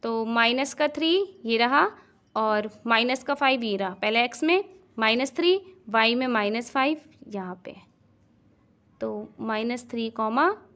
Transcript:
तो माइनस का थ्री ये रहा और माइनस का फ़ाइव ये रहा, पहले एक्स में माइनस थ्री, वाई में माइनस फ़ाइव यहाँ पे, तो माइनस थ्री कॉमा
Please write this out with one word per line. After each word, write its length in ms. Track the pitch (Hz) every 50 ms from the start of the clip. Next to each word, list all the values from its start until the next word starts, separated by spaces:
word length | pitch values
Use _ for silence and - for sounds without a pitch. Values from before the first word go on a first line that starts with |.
| -
तो 220 | 233 226 226 226
माइनस 480 | 220 233 233 233 233 240 254 269 277 -
का 140 | - 302 294
थ्री 220 | 294 294 311 320 339 381 403 370 - - -
ये 120 | 226 226 220
रहा 280 | 233 247 262 285 339 415 427 - - _ _ _ _ _ _
और 340 | 214 220 220 214 208 208 220 - - -
माइनस 360 | 233 233 220 233 247 254 254 262
का 120 | - 285
फ़ाइव 280 | 277 285 269 262 262 233
ये 140 | 220 202
रहा, 140 | 190 196 185 180
पहले 320 | 185 - 214 220 233 240
एक्स 180 | 240 233 - 311
में 220 | 311 349 381 403 - - - _ _ _ -
माइनस 360 | 226 220 226 240 269 269 -
थ्री, 240 | - 330 349 370 392 381 - - - _ 220
वाई 260 | 202 226 220 226 233
में 120 | 247 262 254
माइनस 420 | 240 220 208 208 214 233 240 240
फ़ाइव 300 | - 269 262 285 311 302 - - - _ - -
यहाँ 320 | 208 202 185 185 185 180 _
पे, 100 | - - - - _ _ _ _ _ _ _ _ _ _ _ _ _ _ _ _ _ _ _ _ _ _ _
तो 280 | 226 220 214 208 214 - - -
माइनस 480 | 220 220 220 214 226 233 240 247 240 -
थ्री 180 | - 233 226 226 226
कॉमा 360 | - 220 214 226 262 302 359 415 415 - _ _